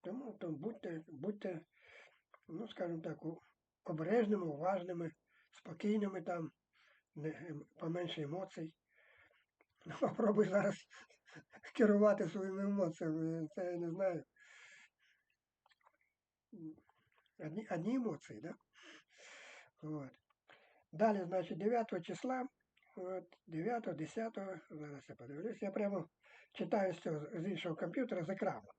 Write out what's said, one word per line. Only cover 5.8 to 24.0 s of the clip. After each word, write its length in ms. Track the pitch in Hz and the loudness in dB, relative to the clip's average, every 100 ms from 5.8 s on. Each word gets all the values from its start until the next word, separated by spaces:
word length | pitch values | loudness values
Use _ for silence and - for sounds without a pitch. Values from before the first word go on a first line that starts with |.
| 208 214 202 190 | 2 4 2 -2
там, 300 | 170 175 160 _ _ _ _ - _ - | -2 -2 -4 _ _ _ _ -20 _ -6
не, 140 | 156 | -6
ем, 360 | 151 170 147 - - | -6 -8 -10 -12 -8
поменше 460 | 165 175 170 165 | -4 -2 -2 -2
емоцій. 520 | 143 175 185 - 160 _ | -4 -4 -6 -6 -10 _
<laughs> 40 | _ _ - - - _ _ _ _ _ - | _ _ -20 -20 -20 _ _ _ _ _ -10
Ну, 100 | - | 0
попробуй 460 | 247 - 226 208 190 | 0 4 4 6 6
зараз 420 | 202 196 - - - - - - - - - - | 6 4 0 -10 -20 -20 -20 -20 -20 -20 -20 -12
керувати 560 | - 214 202 208 202 170 | 6 8 10 8 8 2
своїми 340 | 208 190 190 | 0 -2 0
емоціями, 840 | 202 202 175 160 165 160 160 165 156 - | 2 4 2 2 0 2 0 0 -4 -2
це 160 | 180 | -2
я 60 | 175 | -2
не 120 | 170 | -2
знаю. 340 | 170 190 165 - _ - - - - - _ _ _ _ _ _ _ _ _ _ _ _ _ _ _ _ 208 226 320 _ _ _ _ _ - | 2 2 0 -6 _ -20 -20 -20 -20 -20 _ _ _ _ _ _ _ _ _ _ _ _ _ _ _ _ -12 -12 -12 _ _ _ _ _ -10
Одні, 280 | 156 180 220 | -6 -6 -4
одні 240 | 175 185 262 | -2 0 2
емоції, 460 | 226 156 - 107 | 0 -4 -10 -10
да? 140 | 147 - _ - - - _ - - - - - - _ | -10 -12 _ -20 -20 -20 _ -20 -20 -18 -18 -20 -20 _
От. 300 | 156 151 131 - _ _ _ - _ _ _ | -6 -6 -6 -14 _ _ _ -20 _ _ _
Далі, 320 | 156 220 202 | 4 4 4
значить, 340 | 175 190 165 160 | 2 0 0 0
дев'ятого 440 | 202 240 226 185 | 2 4 2 -2
числа, 460 | 170 170 254 254 254 _ _ _ _ - | -4 -4 -2 -2 -4 _ _ _ _ -8
от, 420 | 185 185 180 - - | -4 -4 -6 -20 -8
дев'ятого, 480 | 160 190 240 214 | -2 0 0 -2
десятого, 640 | 151 | -4